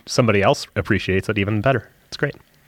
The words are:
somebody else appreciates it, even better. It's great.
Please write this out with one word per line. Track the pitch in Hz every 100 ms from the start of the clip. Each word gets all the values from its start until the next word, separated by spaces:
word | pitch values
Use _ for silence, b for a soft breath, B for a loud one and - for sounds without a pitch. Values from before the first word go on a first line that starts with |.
| -
somebody | - 117 101
else | 101 147 - -
appreciates | - 101 - 95 -
it, | 104
even | 98 107
better. | 131 123 - _ -
It's | -
great. | 143 - _ _